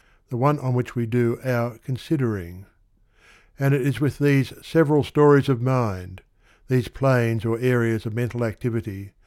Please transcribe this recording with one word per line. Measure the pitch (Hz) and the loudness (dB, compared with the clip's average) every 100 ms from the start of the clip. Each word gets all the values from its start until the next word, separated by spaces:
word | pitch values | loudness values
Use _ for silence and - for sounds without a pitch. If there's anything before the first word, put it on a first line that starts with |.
| _ _ _ | _ _ _
the | 120 | -2
one | 135 147 | 0 0
on | 131 | 0
which | 123 120 | -2 -2
we | 123 117 | -4 -2
do | 123 117 123 | 0 0 -2
our | 131 123 120 113 | -2 -2 -4 -8
considering? | - 127 - 160 127 104 85 90 98 _ _ _ _ _ _ _ _ _ | -10 -10 -4 -2 0 -4 -8 -14 -20 _ _ _ _ _ _ _ _ _
And | 139 | 0
it | 139 | 2
is | 135 113 | 0 0
with | 139 - | -2 0
these | 143 139 127 - | 2 2 0 -6
several | - 160 151 151 | -2 2 4 2
stories | 139 - 147 143 139 | 2 4 6 6 4
of | 127 | 0
mind, | 123 131 113 92 92 92 _ _ _ _ _ | 0 0 -2 -4 -10 -16 _ _ _ _ _
these | 127 117 | -2 -2
planes | - 135 127 117 113 117 | -2 2 2 2 0 -2
or | 113 | 0
areas | 127 123 117 113 | 0 2 2 -2
of | 113 | -4
mental | 107 120 120 | -4 -4 -2
activity, | 117 101 123 113 107 98 98 _ | -4 -4 -4 -4 -6 -10 -14 _